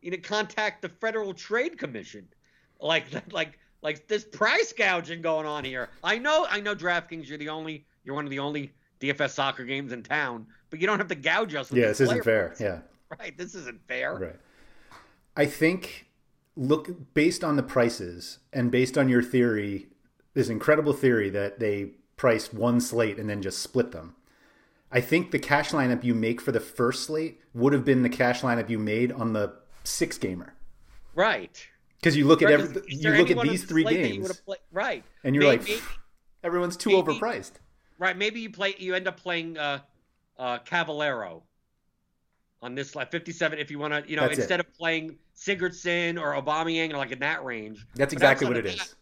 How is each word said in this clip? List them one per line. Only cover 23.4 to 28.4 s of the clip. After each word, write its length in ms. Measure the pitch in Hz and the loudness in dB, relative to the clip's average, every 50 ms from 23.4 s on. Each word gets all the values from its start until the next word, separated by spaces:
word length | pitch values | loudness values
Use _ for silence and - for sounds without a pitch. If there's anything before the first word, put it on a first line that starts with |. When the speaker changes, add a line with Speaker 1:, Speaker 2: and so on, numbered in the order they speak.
Speaker 2:
just 200 | 95 95 92 - - | -4 -6 -6 -6 -8
split 300 | - _ 131 120 - - | -2 _ 2 2 2 -2
them, 240 | 85 80 85 - _ _ _ _ _ _ _ _ _ _ _ _ _ _ _ | -12 -14 -14 -18 _ _ _ _ _ _ _ _ _ _ _ _ _ _ _
I 100 | - 127 | 2 2
think 300 | 123 - 156 165 185 - | 2 4 2 2 2 2
the 80 | - 143 | -2 -2
cash 320 | - - 143 147 151 - | 0 2 2 2 2 2
lineup 320 | - 156 135 127 123 117 120 | 0 2 2 2 2 2 2
you 100 | 123 120 | 0 2
make 280 | 113 110 113 120 120 | 2 2 0 0 0
for 100 | - - | -2 0
the 80 | 120 113 | 0 0
first 460 | - - - - 123 117 135 - - | -2 -2 -2 0 2 2 2 0 -4
slate 360 | - 156 156 160 165 - - _ _ _ | -4 -4 -4 -4 -4 -8 -12 _ _ _
would 180 | 117 117 139 143 | 2 4 4 4
have 120 | 139 123 | 4 4
been 180 | 139 135 127 127 | 4 4 4 4
the 60 | 120 | 2
cash 320 | 123 - 127 123 123 - | 2 2 2 2 2 2